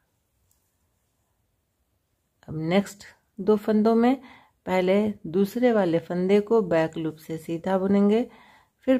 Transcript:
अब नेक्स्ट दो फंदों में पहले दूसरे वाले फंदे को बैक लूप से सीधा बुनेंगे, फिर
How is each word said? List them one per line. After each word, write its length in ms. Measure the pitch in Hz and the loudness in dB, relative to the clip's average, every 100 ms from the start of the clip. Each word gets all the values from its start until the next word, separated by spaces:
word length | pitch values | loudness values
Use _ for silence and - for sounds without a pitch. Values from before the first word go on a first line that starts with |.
| _ _ _ _ _ _ _ _ _ _ _ _ _ _ _ _ _ _ _ _ _ _ _ _ - | _ _ _ _ _ _ _ _ _ _ _ _ _ _ _ _ _ _ _ _ _ _ _ _ -14
अब 100 | 156 | -8
नेक्स्ट 460 | 160 185 202 - - _ _ - | -2 0 -2 -8 -20 _ _ -8
दो 180 | 190 214 | -2 -2
फंदों 380 | 214 214 214 | 0 0 2
में 220 | 226 233 269 - - _ _ - | 2 2 0 -6 -20 _ _ -4
पहले 300 | 185 185 196 214 202 165 | -2 2 2 0 -4 -6
दूसरे 440 | 170 202 240 247 | -2 -2 0 0
वाले 260 | 220 185 165 | 2 2 0
फंदे 400 | 165 175 185 208 | -2 -4 2 2
को 180 | 208 226 | 2 0
बैक 320 | 190 165 160 165 | 2 0 0 -4
लूप 200 | 160 156 | -8 -8
से 200 | - 160 | -12 -12
सीधा 400 | 160 165 185 190 | -8 -6 -2 -2
बुनेंगे, 440 | 190 202 202 220 247 - - _ _ _ - | 0 2 2 2 -2 -10 -20 _ _ _ 0
फिर 120 | 262 | 0